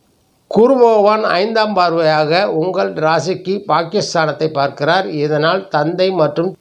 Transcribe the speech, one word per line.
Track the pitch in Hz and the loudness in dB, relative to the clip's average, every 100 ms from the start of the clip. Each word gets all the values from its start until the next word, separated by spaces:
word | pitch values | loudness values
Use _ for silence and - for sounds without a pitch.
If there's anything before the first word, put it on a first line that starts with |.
| _ _ _ _ - | _ _ _ _ -4
குரு | 190 247 | 2 4
பகவான் | 262 233 214 202 214 | 6 4 4 4 2
ஐந்தாம் | 202 170 214 220 214 196 | 0 -2 0 0 0 2
பார்வையாக | 175 165 156 156 151 170 | 0 2 2 2 2 0
உங்கள் | 208 160 180 185 196 | 0 -2 -2 -2 -4
ராசிக்கு | 165 156 165 151 - 180 202 202 | -2 0 0 -2 -6 -4 -6 -2
பாக்கியஸ்தானத்தை | 156 165 208 - 175 156 143 156 | -2 0 -4 -2 -2 -2 -2 -4
பார்க்கிறார். | 139 139 - 147 185 196 | -2 -4 -2 0 0 -2
இதனால் | 151 147 151 156 190 190 | -4 -2 0 0 0 -2
தந்தை | 151 156 175 190 | -2 -2 0 0
மற்றும் | 180 151 156 180 - | 2 0 0 -4 -6